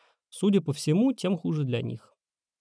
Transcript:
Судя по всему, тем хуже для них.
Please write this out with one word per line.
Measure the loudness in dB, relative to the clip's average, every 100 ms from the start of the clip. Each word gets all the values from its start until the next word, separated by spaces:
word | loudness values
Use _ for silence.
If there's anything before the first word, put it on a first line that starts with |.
| _ _ _
Судя | -2 2 2
по | 2
всему, | -2 0 2 2
тем | 0 -2 -2
хуже | -2 -2
для | -2 -2
них. | -4 -10 -14 _ _ _ _ _